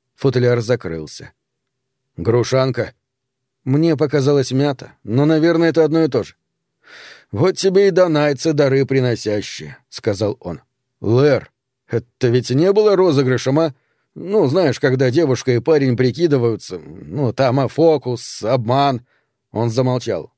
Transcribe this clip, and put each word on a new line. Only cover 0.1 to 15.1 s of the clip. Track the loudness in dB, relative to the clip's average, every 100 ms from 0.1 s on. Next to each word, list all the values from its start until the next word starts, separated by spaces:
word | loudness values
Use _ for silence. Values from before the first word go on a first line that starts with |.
Футляр | _ -2 0 0 0
закрылся. | 0 -4 -4 -10 -10 -16 -20 _ _ _ _ _ _ _ _ -8
"Грушанка?" | -2 0 0 0 0 -2 -6 _ _ _ _ _ _ _
Мне | -2 0 2 0
показалась | 0 0 2 2 0
мята, | 0 -2 -4 -12 _
но, | -4 0
наверное, | 2 4 2 2 2
это | 2
одно | 2 2
и | 0
то | 0
же. | -4 _ _ _ _ _ _ -20 -20 -20 _
"Вот | 0 0 2
тебе | 2 4 4
и |
донайцы, | 4 2 4 0 0 -2
дары | 2 2 2 0
приносящие", | 0 0 -2 -2 -4 -6 -12 -16 -18 _
сказал | -6 -4 -2 -2 -4
он. | -10 -12 _ _ _ _
"Лэр, | 0 2 4 2 -4 _ _ _ _
это | -6 -6 _ 0
ведь | 0 0
не | 0 2
было | 2 2
розыгрышем, | 4 2 2 2 0 0 0
а? | 0 -4 _ _ _
Ну, | -16 -4 0 2
знаешь, | 2 0 0
когда | 0 2 2